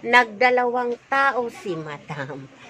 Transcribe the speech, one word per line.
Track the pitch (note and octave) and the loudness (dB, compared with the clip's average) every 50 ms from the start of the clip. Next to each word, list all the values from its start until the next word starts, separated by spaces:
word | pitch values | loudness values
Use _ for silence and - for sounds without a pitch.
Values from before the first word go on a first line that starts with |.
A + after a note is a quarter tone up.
| - | 0
Nagdalawang | A#3 A#3+ B3 B3 A3+ G#3 G3+ B3 B3 B3 B3 B3 B3 A#3 B3 B3 A#3+ A#3+ A#3+ - _ | 6 6 6 6 4 0 2 2 4 4 4 2 0 0 -2 -2 -2 -4 -6 -6 _
tao | C4+ C#4 C#4 C#4 A3+ B3 A#3+ A#3 | 0 2 2 2 0 -2 -4 -4
si | - - - G#3+ E3+ | -8 -10 -8 -8 -6
madam. | D#3+ D#3 D#3 D3 C#3+ - - D#3 C#3 C3+ C3+ C#3+ C#3 C3+ - - - - | -6 -8 -10 -12 -12 -10 -10 -8 -8 -8 -8 -10 -14 -14 -18 -20 -20 -20